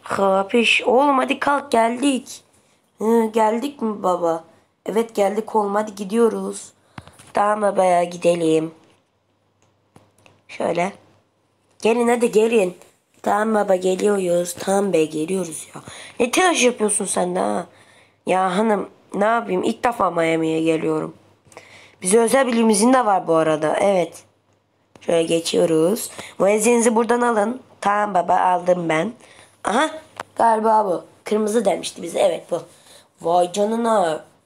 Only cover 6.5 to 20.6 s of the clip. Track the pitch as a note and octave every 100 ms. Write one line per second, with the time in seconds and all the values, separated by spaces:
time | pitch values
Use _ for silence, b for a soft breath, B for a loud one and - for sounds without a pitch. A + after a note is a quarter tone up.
6.5 | G3 - _ B B B B - - G3+
7.5 | G#3+ G3+ G3 F#3 F3 F3 F3 F3 F3 D#3+
8.5 | D#3+ D#3+ - _ _ _ _ _ _ _
9.5 | _ _ _ _ - _ _ _ _ _
10.5 | - F#3+ E3+ F3+ - _ _ _ _ _
11.5 | _ _ _ G#3+ A#3+ A#3+ A#3+ A#3 F#3 A3+
12.5 | A#3 F#3 F3+ - _ _ _ G#3 G3+ A3
13.5 | G#3+ G3+ F#3 F#3 F#3+ G3+ G3+ F3+ F3 F3
14.5 | - - G3 G3 E3+ D#3 D3+ D#3+ F#3+ E3+
15.5 | D#3 - D3 B B B B A#3+ C#4+ F#4
16.5 | C#4 B3 A#3+ G#3+ - F#3+ - F3+ F3+ G3+
17.5 | G#3 F3+ b b b b b - F3+ F#3
18.5 | F3+ A3+ G3+ F#3+ _ _ F3+ G#3 A#3 G#3
19.5 | F#3 - A3 A#3+ A#3+ F#3+ E3+ E3 E3 D#3+
20.5 | D#3+